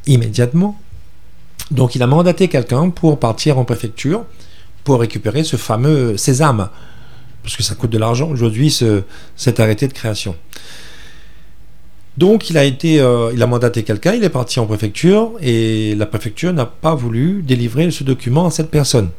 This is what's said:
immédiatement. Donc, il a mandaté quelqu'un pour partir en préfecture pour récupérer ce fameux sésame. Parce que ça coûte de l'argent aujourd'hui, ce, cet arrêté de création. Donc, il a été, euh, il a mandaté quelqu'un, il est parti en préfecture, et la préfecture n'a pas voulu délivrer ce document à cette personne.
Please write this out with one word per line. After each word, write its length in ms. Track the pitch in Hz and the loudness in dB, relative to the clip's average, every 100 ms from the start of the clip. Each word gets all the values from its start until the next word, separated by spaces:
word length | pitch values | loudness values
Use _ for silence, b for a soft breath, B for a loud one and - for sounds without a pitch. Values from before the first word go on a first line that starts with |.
| - | 2
immédiatement. 720 | 127 117 104 120 156 196 208 - - - - - - - - - | 2 2 0 2 2 0 -2 -12 -14 -14 -14 -14 -14 -14 -12 -4
Donc, 220 | 127 123 123 | 2 2 2
il 80 | |
a 40 | 123 | 4
mandaté 400 | 147 180 175 185 | 6 4 4 4
quelqu'un 420 | 147 113 123 175 | 2 0 2 2
pour 300 | 170 165 143 | 2 2 4
partir 380 | 117 107 151 131 | 2 0 2 2
en 80 | 120 | 2
préfecture 580 | 117 113 - 131 202 - b b b b - - | -2 -4 -4 -2 -2 -4 b b b b -6 2
pour 160 | 131 | 2
récupérer 420 | 113 107 107 117 | 2 -2 -2 -2
ce 140 | 160 113 | -2 -2
fameux 580 | - 110 139 151 120 101 | -2 0 2 4 2 0
sésame. 540 | - 127 156 110 92 B B B B B B - | 2 4 4 2 -2 B B B B B B -12
Parce 140 | - - | -8 -4
que 60 | |
ça 120 | - 98 | -4 -2
coûte 140 | 117 | -2
de 80 | 113 | 0
l'argent 320 | 110 120 160 | 0 0 0
aujourd'hui, 420 | 135 117 107 147 | 0 0 2 2
ce, 320 | - 117 104 95 B B - | 4 4 2 0 B B -4
cet 240 | - 110 | 0 2
arrêté 300 | 110 107 139 | 2 2 -2
de 40 | |
création. 420 | - 113 101 104 85 - B B B B B B B B B B B - - - - - - | -4 -6 -4 -6 -8 -10 B B B B B B B B B B B -14 -14 -14 -14 -12 2
Donc, 320 | 180 220 - | 4 4 2
il 80 | 165 | 2
a 60 | |
été, 380 | 139 127 165 156 | 2 2 2 4
euh, 300 | 127 120 117 | 6 4 2
il 100 | 123 | 2
a 40 | 117 | 2
mandaté 360 | 120 120 110 | 2 2 0
quelqu'un, 300 | 107 104 165 | -2 0 0
il 100 | 233 | 2
est 60 | 202 | 2
parti 320 | 131 120 - | 0 -2 -2
en 40 | 107 | -2
préfecture, 680 | 104 104 - 170 202 226 226 | 0 -2 0 4 4 2 -2
et 540 | 143 113 113 110 107 107 | 0 2 2 0 0 0
la 100 | 104 | -2
préfecture 480 | 113 110 - 170 | -4 -6 -4 -2
n'a 120 | 175 113 | 0 -2
pas 300 | - 160 156 | -2 0 0
voulu 480 | 120 113 151 202 | 0 0 0 0
délivrer 480 | 147 123 120 120 170 | 0 0 0 0 0
ce 140 | - 131 | 0 -2
document 400 | 127 - 135 175 | -2 0 2 2
à 40 | |
cette 200 | 160 156 | 0 0
personne. 380 | 151 139 127 92 | 0 2 2 2